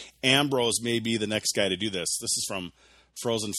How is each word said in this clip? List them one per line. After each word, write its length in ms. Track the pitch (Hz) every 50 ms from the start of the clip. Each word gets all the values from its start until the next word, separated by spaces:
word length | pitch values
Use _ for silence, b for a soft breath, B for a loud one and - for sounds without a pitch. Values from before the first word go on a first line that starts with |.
| B B B _ -
Ambrose 580 | 131 131 139 143 147 139 127 120 117 107 113
may 200 | 117 117 117 117
be 160 | 110 113 113
the 100 | 110 107
next 300 | 104 107 107 - - -
guy 120 | 113 101 98
to 80 | 92
do 140 | 90 104 110
this. 260 | 95 92 85 - - -
This 100 | 117 107 - -
is 60 | 113
from 260 | - 104 95 90 85 b b b b b b b b b -
Frozen 320 | - 123 113 113 104 104 95